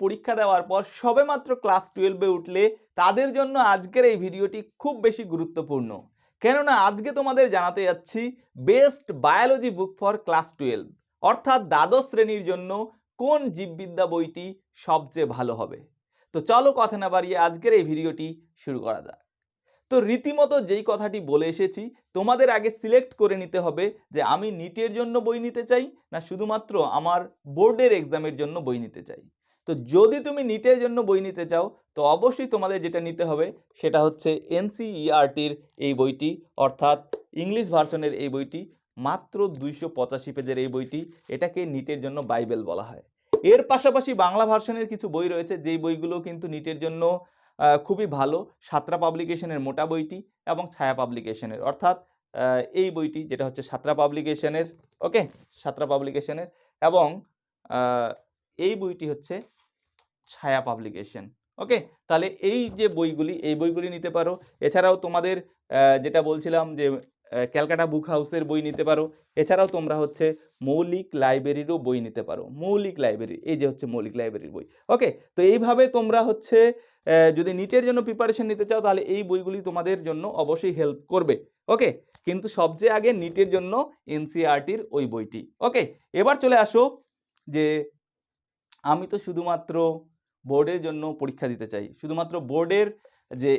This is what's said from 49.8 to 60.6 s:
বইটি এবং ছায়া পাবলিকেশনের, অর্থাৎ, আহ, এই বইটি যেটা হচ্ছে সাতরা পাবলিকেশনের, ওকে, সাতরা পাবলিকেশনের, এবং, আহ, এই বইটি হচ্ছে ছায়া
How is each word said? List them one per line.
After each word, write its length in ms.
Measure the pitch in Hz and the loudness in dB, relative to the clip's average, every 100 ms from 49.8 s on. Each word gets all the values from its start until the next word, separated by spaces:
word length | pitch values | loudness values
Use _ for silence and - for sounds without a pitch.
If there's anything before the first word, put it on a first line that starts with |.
| 156 | -2
বইটি 360 | 160 156 185 - _ - | -4 -6 -12 -18 _ -6
এবং 180 | 170 175 | -6 -6
ছায়া 220 | - 135 | -4 -2
পাবলিকেশনের, 680 | 131 120 117 110 110 113 107 | -2 -4 -6 -10 -10 -10 -6
অর্থাৎ, 340 | 135 139 180 180 _ _ _ | -6 0 0 0 _ _ _
আহ, 300 | - 127 127 123 | -4 0 0 0
এই 180 | 185 190 | -2 -2
বইটি 340 | 165 151 156 | -2 -6 -6
যেটা 200 | 156 - 135 | -8 -6 -6
হচ্ছে 160 | 131 | -8
সাতরা 320 | 127 127 151 | -10 -6 -2
পাবলিকেশনের, 720 | 151 147 147 151 151 151 156 165 - _ _ | 0 0 0 -4 -4 -2 -2 -6 -10 _ _
ওকে, 220 | 170 226 143 - _ _ | -2 0 -2 -8 _ _
সাতরা 240 | 143 - 143 | -10 -6 -2
পাবলিকেশনের, 600 | 139 143 143 147 151 175 _ _ _ | -2 -2 -6 -8 -10 -12 _ _ _
এবং, 400 | 160 180 147 196 - _ _ _ - | 4 4 4 0 -14 _ _ _ -6
আহ, 420 | 123 123 123 117 - _ _ _ - | -2 0 0 -2 -6 _ _ _ -4
এই 160 | 185 | -2
বইটি 340 | 214 190 165 156 | -2 -6 -8 -8
হচ্ছে 340 | 147 - 185 - _ _ _ _ _ _ _ - | -8 -10 -12 -12 _ _ _ _ _ _ _ -20
ছায়া 340 | - 143 135 | -8 -2 0